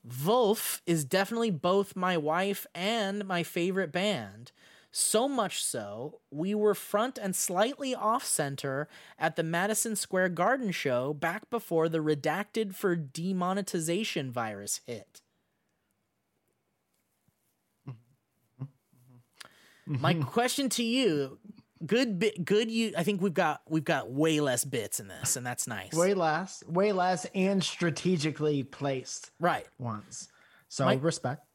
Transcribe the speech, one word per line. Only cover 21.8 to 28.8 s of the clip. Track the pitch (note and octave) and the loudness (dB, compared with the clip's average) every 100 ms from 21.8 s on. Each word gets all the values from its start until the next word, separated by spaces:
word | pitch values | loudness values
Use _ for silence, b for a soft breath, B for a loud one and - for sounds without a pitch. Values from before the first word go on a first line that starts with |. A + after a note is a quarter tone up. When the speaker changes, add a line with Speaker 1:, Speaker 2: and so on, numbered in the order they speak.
| D#3 | 0
Speaker 1:
good | A#3 C4 F#3 | 2 2 2
bit, | F#3+ - | 0 0
good | D#3 G3+ A3+ | 2 2 4
you, | A3+ A3 E3+ | 0 0 0
I | |
think | E3+ G3+ | 0 2
we've | G3 D#3 | 0 2
got, | E3 C#3+ - | 0 0 0
we've | D#3+ | 0
got | D3 D3 A2 | 2 0 0
way | C3+ D#3+ D3+ | 2 4 4
less | D3 B2+ C#3+ | 4 2 0
bits | C3 G#2 - | -2 -4 -6
in | G2+ | -8
this, | E2+ C3 C3+ | -8 -4 -2
and | B2 | -4
that's | A#2+ - | -6 -6
nice. | G#2 F#2 | -6 -2
Speaker 2:
Way | D#3+ F3+ G3 | 2 4 4
less, | D#3+ D#3 F#3 - - | 2 0 -4 -12 -2
way | E3+ G#3 | 2 2
less, | F#3 F3+ F3+ - G3 | 2 2 0 -2 0
and | F#3+ G3 | 2 2
strategically | - - E3+ D3 F3 F3+ D#3 C3+ D3+ D3 | 0 0 0 0 0 2 0 0 0 0
placed | A#2+ - | -2 -6